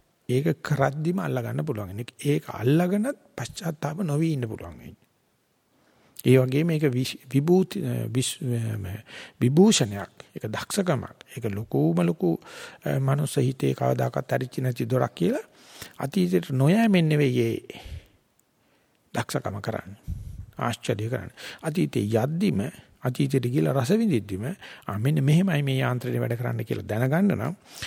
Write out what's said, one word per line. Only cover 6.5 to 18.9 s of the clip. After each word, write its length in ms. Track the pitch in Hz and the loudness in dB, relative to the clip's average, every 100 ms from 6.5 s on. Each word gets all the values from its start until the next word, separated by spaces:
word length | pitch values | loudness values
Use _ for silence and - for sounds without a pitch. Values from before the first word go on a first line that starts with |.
| 135 165 | 0 0
මේක 160 | 156 | 2
විශ්-, 340 | 151 123 131 - 131 | 2 0 -4 -6 -2
විභූති, 540 | 131 147 180 185 - | 0 4 4 2 -2
අ, 260 | 131 120 113 | -4 -4 -2
විශ්-, 320 | 113 127 - | -2 -2 -4
අ, 640 | 127 120 113 107 95 101 - - - _ | -4 -2 -2 -4 -6 -10 -12 -18 -18 _
විභූෂණයක්, 760 | 120 143 202 208 110 101 95 _ - | 2 8 8 6 2 -2 -10 _ -18
ඒක 160 | - 110 | -12 -8
දක්ෂකමක්, 720 | 107 - - 180 135 - - - | -8 -4 -2 0 -2 -4 -14 -16
ඒක 160 | - 113 | -8 -6
ලොකුම 520 | 101 113 135 151 165 | -6 -2 0 2 4
ලොකු, 400 | 170 170 85 80 - - - - | 2 2 0 -2 -6 -18 -18 -10
අ, 200 | - 139 | -4 0
මනුස්ස 360 | 135 139 147 - | 2 0 0 0
හිතේ 380 | 127 131 139 | 0 0 -2
කවදාකවත් 580 | 135 131 127 127 139 135 | 0 0 0 0 -2 -2
ඇරිච්ච 280 | 123 127 - | -4 -4 -4
නැති 260 | 127 120 120 | -4 -2 -2
දොරක් 300 | 127 127 - | 0 0 0
කියලා 280 | 175 269 - _ - - - - | -2 -2 -6 _ -20 -18 -18 -8
අතීතයට 560 | 139 190 175 180 170 | -4 0 2 0 0
නොයෑමෙන් 580 | 131 139 202 226 190 160 | 2 4 4 4 4 4
නෙවෙයි 320 | 151 143 123 | 4 2 2
ඒ 400 | 113 - - - - - - _ _ _ _ _ _ _ _ | 0 0 -8 -16 -12 -14 -16 _ _ _ _ _ _ _ _